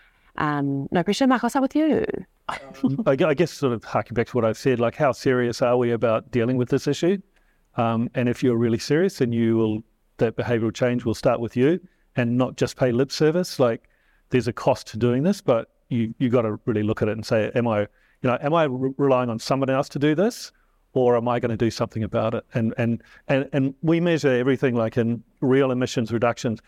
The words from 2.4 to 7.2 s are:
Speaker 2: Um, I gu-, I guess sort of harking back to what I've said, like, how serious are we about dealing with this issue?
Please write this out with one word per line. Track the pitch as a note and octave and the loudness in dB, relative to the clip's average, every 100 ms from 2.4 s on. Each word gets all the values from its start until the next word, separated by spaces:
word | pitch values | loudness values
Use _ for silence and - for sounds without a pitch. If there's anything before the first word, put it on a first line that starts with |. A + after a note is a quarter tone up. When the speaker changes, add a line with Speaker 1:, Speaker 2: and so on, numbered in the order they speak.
| - | -12
Speaker 2:
Um, | - - - C3+ C3+ F3+ | -12 -12 -4 -2 0 0
I | C3+ | 2
gu-, | E3+ | 2
I | |
guess | C#3+ E3 | 2 0
sort | - C3+ | 0 -2
of | A2+ | -2
harking | - A#2 - | -4 -4 -2
back | A2+ A2+ | -4 -2
to | B2 | 0
what | |
I've | A2 A2 | 0 0
said, | C#3 A#2+ | 0 2
like, | A#2 - | 0 2
how | D3 | 0
serious | A#2+ C#3 B2+ A#2+ A2+ | 0 0 2 0 0
are | B2 B2 | 2 2
we | A#2+ | 2
about | A#2 A2+ A2 - | 0 2 0 0
dealing | B2 A#2 B2+ | -2 0 0
with | A#2+ | 0
this | C3+ - | 0 0
issue? | C#3 E3+ G3 | 0 0 0